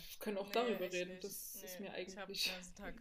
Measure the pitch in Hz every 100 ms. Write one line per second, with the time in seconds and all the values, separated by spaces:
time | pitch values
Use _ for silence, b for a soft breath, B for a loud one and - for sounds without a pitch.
0 | - - 214 196 202 226 247 185 180 180
1 | 180 185 202 - - - 196 - 190 -
2 | 185 196 190 196 196 185 180 - 185 226